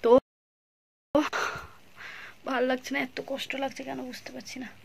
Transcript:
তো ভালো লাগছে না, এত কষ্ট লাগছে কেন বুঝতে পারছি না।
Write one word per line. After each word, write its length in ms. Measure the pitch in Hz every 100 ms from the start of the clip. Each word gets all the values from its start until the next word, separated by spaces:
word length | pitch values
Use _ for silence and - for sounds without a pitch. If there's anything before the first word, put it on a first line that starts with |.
তো 60 | 233 254 _ _ _ _ _ _ _ _ _ 294 302 - - - - - - - - - - - -
ভালো 160 | 262 254
লাগছে 180 | 254 -
না, 60 | 277 262
এত 100 | - 262
কষ্ট 200 | 269 - 269
লাগছে 180 | 277 262 262
কেন 120 | 262 254
বুঝতে 200 | 240 - 254
পারছি 220 | 202 254
না। 60 | 240 -